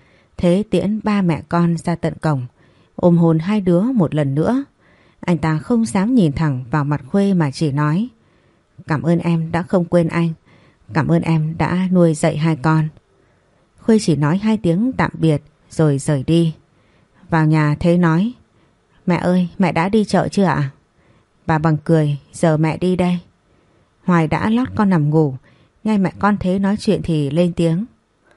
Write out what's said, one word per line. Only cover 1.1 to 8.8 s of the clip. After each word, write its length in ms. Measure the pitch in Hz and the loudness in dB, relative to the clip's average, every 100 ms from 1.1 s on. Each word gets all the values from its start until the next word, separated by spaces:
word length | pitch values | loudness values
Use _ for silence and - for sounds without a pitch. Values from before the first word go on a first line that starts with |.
| 202 | 0
mẹ 200 | 180 156 - | 0 -2 -2
con 280 | 170 170 165 | 0 0 0
ra 180 | - 165 | -4 -4
tận 180 | 160 - | -4 -4
cổng, 240 | 160 143 127 - _ _ _ - | -2 -2 -4 -14 _ _ _ -2
ôm 220 | 180 170 | 2 4
hôn 220 | 165 160 | 4 2
hai 220 | 165 214 | 0 -2
đứa 200 | 185 175 | 2 2
một 340 | 226 262 151 151 | 2 0 0 0
lần 200 | 139 139 | -2 0
nữa. 280 | 185 254 277 _ _ _ _ _ | 0 -2 -4 _ _ _ _ _
Anh 180 | - 170 | -4 -2
ta 200 | 160 156 | 0 -2
không 260 | - 240 226 | -2 -2 0
dám 300 | 196 202 254 | -2 0 2
nhìn 160 | 165 | 2
thẳng 320 | 135 156 131 123 | 0 -2 -2 -4
vào 120 | 151 | -4
mặt 180 | 143 147 - | -2 -4 -2
Khuê 260 | 202 202 | -2 0
mà 180 | 185 147 | 0 0
chỉ 200 | 131 160 | -2 -2
nói: 360 | 139 151 165 247 - _ _ _ _ _ - | 0 -2 -2 -4 -10 _ _ _ _ _ -20